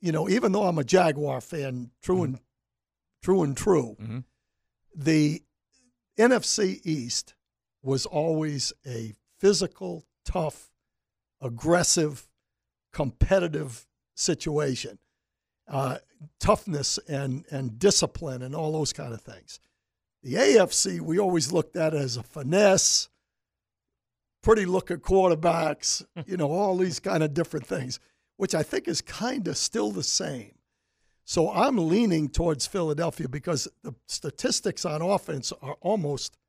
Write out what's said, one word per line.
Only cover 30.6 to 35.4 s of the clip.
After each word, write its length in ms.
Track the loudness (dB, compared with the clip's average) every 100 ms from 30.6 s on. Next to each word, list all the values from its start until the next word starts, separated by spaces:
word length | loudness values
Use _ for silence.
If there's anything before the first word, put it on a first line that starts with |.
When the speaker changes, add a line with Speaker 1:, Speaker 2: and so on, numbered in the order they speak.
| _ _ _ _ _ _
Speaker 1:
So 260 | -4 0 0
I'm 380 | 2 2 2 2
leaning 400 | 4 4 2 0
towards 380 | 0 0 0 -2
Philadelphia 640 | -2 -2 -2 -2 -4 -6
because 380 | -6 -4 -4 -4 -12
the 120 | -16 -16 -12
statistics 800 | -10 -10 -4 -2 -2 -2 -4
on 160 | -4 -4
offense 520 | 0 -2 -2 -8